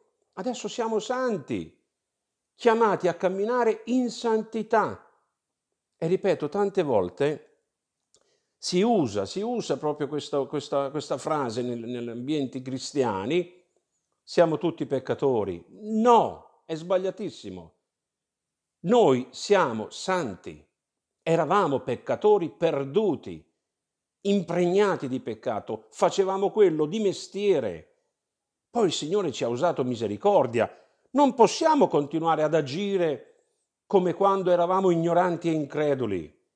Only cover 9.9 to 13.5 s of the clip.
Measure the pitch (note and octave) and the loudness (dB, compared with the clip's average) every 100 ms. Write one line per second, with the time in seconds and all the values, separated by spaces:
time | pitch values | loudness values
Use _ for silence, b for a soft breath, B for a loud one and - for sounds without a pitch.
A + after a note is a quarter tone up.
9.9 | D3 C#3 D3 - C#3+ C3+ D3 C3+ C#3+ C#3 | -4 -4 -6 -4 -4 -4 -6 -4 -2 -2
10.9 | D3 C#3+ C#3+ D3+ D#3 C3 A2+ B2 A#2+ A2+ | -6 -6 -6 -4 -2 -2 -4 -6 -6 -8
11.9 | B2 A#2+ A#2+ B2+ D3+ C3 C3 C3 B2+ - | -8 -8 -8 -6 -4 -4 -6 -10 -10 -6
12.9 | C#3+ B2 G2 G2+ E3+ F3 | -2 0 0 -2 -2 -2